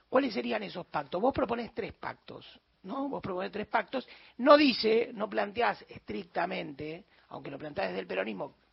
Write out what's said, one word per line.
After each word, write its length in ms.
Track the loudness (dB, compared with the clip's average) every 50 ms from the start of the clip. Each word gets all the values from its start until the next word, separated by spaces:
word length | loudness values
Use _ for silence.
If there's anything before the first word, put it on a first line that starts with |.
| _
¿cuáles 240 | 2 2 2 2 2
serían 300 | -2 -4 -2 -2 -2 -2
esos 240 | -4 -6 -8 -10 -10
pactos? 340 | -4 -4 -4 -4 -2 -4 0
Vos 140 | 0 2 2
proponés 400 | 2 0 0 -2 -4 -4 -8 -8
tres 200 | -8 -8 -8 -10
pactos, 520 | -10 -10 -12 -12 _ _ -18 -18 -18 -18 -20 -20 -20 _ _ _ _ -12
¿no? 260 | -8 -6 -4 -4 -4
Vos 120 | -4 -6
proponés 300 | -6 -6 -4 -4 -6 -6
tres 140 | -6 -8 -6
pactos. 420 | 0 0 0 0 0 -6 -6 -6 -8 -18 -20 -20 -20 -8
No 200 | 2 8 10 10
dice, 520 | 10 10 6 4 4 2 4 4 4 2 0 -4
no 120 | -6 -6
planteás 560 | -2 -2 -2 -2 -2 -2 0 0 0 0 -2 -10 -18
estrictamente, 1160 | -18 -18 _ -8 -8 -8 -8 -6 -4 -4 -2 -2 -2 -6 -6 -8 -8 -10 -10 -10 -10 -12 -14 _ _ _ _ -14
aunque 200 | -14 -12 -10 -10
lo 80 | -12
planteás 300 | -10 -12 -8 -4 -4 -4
desde 140 | -4 -4 -6
el 60 | -6
peronismo, 480 | -4 -4 -4 -4 -4 -4 -8 -8 -10 _ _ _ _